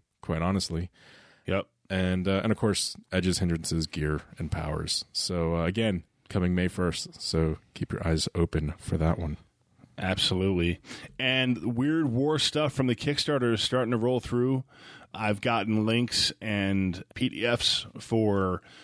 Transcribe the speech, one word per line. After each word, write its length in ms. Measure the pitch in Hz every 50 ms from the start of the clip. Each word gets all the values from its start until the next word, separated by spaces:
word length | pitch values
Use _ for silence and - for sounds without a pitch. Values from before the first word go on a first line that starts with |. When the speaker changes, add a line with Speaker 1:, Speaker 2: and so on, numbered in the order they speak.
| _ _ _ _ -
Speaker 1:
quite 180 | - 85 82
honestly. 480 | 85 90 98 95 - - 85 82 87 - _ _ - - - - - - - _ _
Speaker 2:
Yep. 220 | - 95 101 - _ _ _ _ -
Speaker 1:
And, 360 | 98 92 92 92 92 92 90
uh, 140 | 98 95 95 -
and 80 | 113
of 60 | 107
course, 400 | - - 107 95 - - - - - - -
edges, 300 | - 92 87 92 87 87
hindrances, 460 | 92 87 85 80 82 - 82 82 80
gear, 360 | - - 80 76 76 76 76 - - - -
and 120 | 82 76
powers. 540 | - 82 82 78 78 78 80 78 - - - _ -
So, 440 | - - - 90 87 82 82 85
uh, 80 | 82 82
again, 400 | 85 95 113 113 110 95 85 - _ _ _ _ -
coming 240 | - 101 87 90 90
May 140 | 90 90 90
first, 520 | - - 90 87 85 - - 90 - -
so 380 | - - - 82 80 80 78 - - _ -
keep 180 | - - - -
your 140 | - -
eyes 240 | 85 80 78 - - -
open 380 | 87 85 82 - 80 78 76 - -
for 180 | - - 92
that 220 | 82 80 80 - -
one. 180 | 85 73 73 - - _ _ _ _ _ _ _ - - - -
Speaker 2:
Absolutely. 840 | 95 92 95 95 - - 95 90 92 98 95 87 85 87 87 - - - - - - - - -
And 580 | 131 127 131 131 131 127 123 113 78 117 120
Weird 300 | 117 135 147 160 165 160
War 320 | 135 113 123 139 151 156 143
stuff 340 | - - - 151 151 135 -
from 140 | - 131
the 80 | 123 117
Kickstarter 560 | - - 143 147 - - - 147 135 123 117 117
is 80 | 107
starting 300 | - - 127 127 123 113
to 80 | 123 110
roll 220 | 110 123 127 123
through. 440 | - - 123 120 123 131 135 131 131 _ - - - - - - - - -
I've 300 | - 110 107 104 98 -
gotten 420 | 123 117 113 98 110 110 110 107
links 480 | 110 113 120 123 113 - - - - - -
and 640 | - 110 104 101 98 98 98 98 95 92 87 92 - - -
P 140 | - 127 127
D 160 | - 78 107
Fs 400 | 120 120 117 - - - - - - - -
for 640 | - - 117 113 110 107 101 98 95 92 90 - - - - -